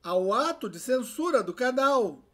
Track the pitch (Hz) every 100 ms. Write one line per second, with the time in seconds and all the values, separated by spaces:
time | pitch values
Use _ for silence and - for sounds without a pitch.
0 | 170 180 185 214 311 330 220 170 - 262
1 | 240 - 339 277 180 175 247 254 269 277
2 | 202 147 _